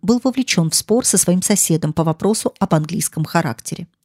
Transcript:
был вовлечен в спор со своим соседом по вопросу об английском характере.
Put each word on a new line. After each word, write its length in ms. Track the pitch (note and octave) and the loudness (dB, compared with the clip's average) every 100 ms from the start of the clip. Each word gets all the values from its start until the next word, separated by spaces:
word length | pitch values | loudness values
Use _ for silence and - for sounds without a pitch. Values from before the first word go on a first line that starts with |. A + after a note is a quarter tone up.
был 180 | F#3 A#3+ | 0 2
вовлечен 480 | C4 B3 B3+ - D#3+ | 2 -2 0 0 0
в 40 | |
спор 300 | - - A#3 | 0 0 0
со 120 | C4 G3 | 2 0
своим 260 | - F3+ | 2 2
соседом 500 | - G3+ - D#3+ D#3 | 2 0 2 0 0
по 100 | D3+ | -2
вопросу 520 | D#3+ D#3 G3 A3 - - | -2 0 0 0 -2 -4
об 160 | F#3+ | 0
английском 500 | D#3+ D#3 E3 - - | 0 0 -4 -4 -4
характере. 640 | D#3 E3+ D#3+ - - - F3 _ | -2 0 -2 -4 -10 -12 -14 _